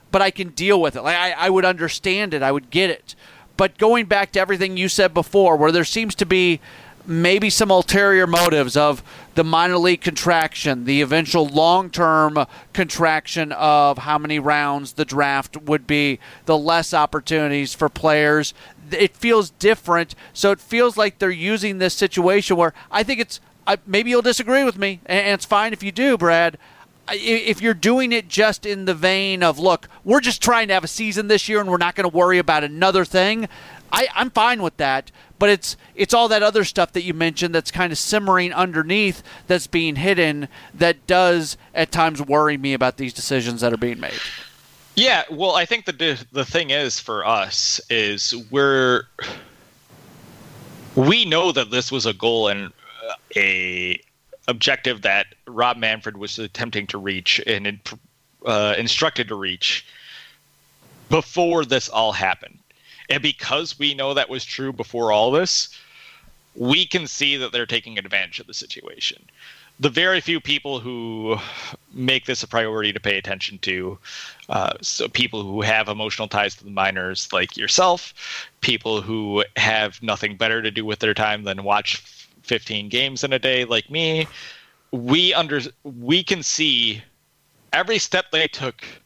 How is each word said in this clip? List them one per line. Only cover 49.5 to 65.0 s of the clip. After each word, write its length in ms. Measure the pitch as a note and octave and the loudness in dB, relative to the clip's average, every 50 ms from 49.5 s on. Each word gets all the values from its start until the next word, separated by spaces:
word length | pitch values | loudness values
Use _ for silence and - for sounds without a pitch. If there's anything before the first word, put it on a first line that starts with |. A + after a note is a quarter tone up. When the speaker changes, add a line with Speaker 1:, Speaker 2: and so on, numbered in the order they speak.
| - _ _ _ _ _ _ _ - - - - - - - - - - - - - - - - - - - - - | -20 _ _ _ _ _ _ _ -20 -20 -20 -20 -20 -20 -20 -20 -20 -20 -20 -20 -20 -20 -20 -20 -20 -20 -14 -4 0
Speaker 2:
we 300 | C3 C3 C#3+ G3+ A#3+ A3+ | 2 2 4 4 2 2
know 280 | F3+ D#3 E3 F3 F3+ D#3 | 2 2 2 2 2 0
that 180 | C3+ A#2+ G#2 | 0 -2 -2
this 220 | A2+ B2+ B2 - C3+ | -2 -4 -4 -2 -4
was 140 | C3 A2+ | -4 -2
a 80 | A2+ G#2 | -4 -4
goal 340 | F#2+ - A#2 A#2 A2+ A2 G2+ | 0 0 0 2 2 2 0
and, 240 | G2+ G2+ G2 E2+ - _ - - - - A2+ | 0 -2 -6 -12 -16 _ -20 -20 -20 -16 -12
uh, 60 | A2+ F#2+ - _ - - | -12 -12 -14 _ -6 -2
a 640 | G#2+ G2 G2 F#2+ F#2 F#2 F#2 F2+ F2+ F2+ F2+ F2 - _ _ _ _ _ _ - - _ - | 0 0 2 0 0 -2 -4 -6 -6 -4 -6 -6 -8 _ _ _ _ _ _ -20 -12 _ -8
objective 540 | B2 A2+ - - C3+ - - B2+ B2 G#2+ F#2+ | -6 -2 0 -2 0 0 -2 -4 -4 -2 -2
that 240 | G#2 G2 G2+ F#2+ - _ _ _ | 0 0 0 -2 -4 _ _ _
Rob 300 | - B2 A2 A#2+ B2 B2 | -10 -4 -2 0 0 0
Manfred 400 | A#2 A2+ A2 A2 A2 G2+ A2+ G#2 | -2 -2 -4 -4 -4 -6 -10 -12
was 220 | G2 G2+ G#2 - - | -10 -10 -10 -10 -10
attempting 480 | A2 G#2 - - A#2+ A#2 - G#2+ G2+ | -10 -10 -8 -8 -8 -6 -6 -6 -8
to 100 | F#2+ - | -8 -8
reach 460 | G2+ F#2+ G2 F#2+ F#2 F2+ - - - - | -8 -6 -6 -6 -4 -2 -2 -2 -2 0
and, 320 | - A2 G2+ G2+ G2+ G#2 G2+ - - A2 A2 _ _ _ _ _ _ _ _ - | -2 -2 -2 -2 -6 -8 -8 -12 -18 -18 -18 _ _ _ _ _ _ _ _ -4
uh, 280 | B2 A2+ G#2 G#2 G#2 G#2 F2 | -2 0 0 0 0 0 -2
instructed 500 | A#2 A2+ - - D#3+ D#3+ - - A#2+ G#2 | -2 -2 -2 0 -2 -2 -2 -4 -6 -6
to 60 | A2 | -6
reach 500 | G2+ G2 F#2+ F2+ F2+ - - - - - - - - - - - - - - _ _ _ _ _ _ _ _ _ _ _ _ - - - - | -8 -6 -6 -6 -4 -4 -4 -4 -4 -8 -12 -20 -20 -20 -20 -20 -20 -20 -20 _ _ _ _ _ _ _ _ _ _ _ _ -20 -20 -6 -2
before 560 | D3 D#3 D3 - - F3+ F3 E3+ E3 E3 D3 | 0 0 0 -2 -2 -2 0 2 2 0 0
this 240 | A#2+ C3 B2+ - - | 0 0 -2 -2 -2
all 220 | - A2 A2+ A2 G#2 | -2 0 0 0 0
happened. 460 | G2 F#2+ F#2 F#2 - - - - _ _ _ _ _ _ _ - - - - | -2 -2 -2 -2 -4 -8 -18 -20 _ _ _ _ _ _ _ -20 -12 -6 -4
And 120 | C3+ C#3+ C3+ | -4 -2 -2
because 560 | D3+ C#3 - - - C3 D3 E3 D#3 - - | -2 -4 -4 -6 -4 -4 -4 -4 -6 -8 -6
we 140 | C#3+ D3 C#3+ | -4 -4 -4
know 200 | C#3 C3+ C3+ C#3 | -4 -4 -2 -2
that 160 | C#3 C3 - | -2 -2 -2
was 140 | B2+ B2+ - | -4 -10 -10
true 280 | - - - C3+ C3+ C3 | -10 -10 -8 -8 -8 -8
before 400 | - A#2 - - A#2+ | -8 -10 -8 -6 -2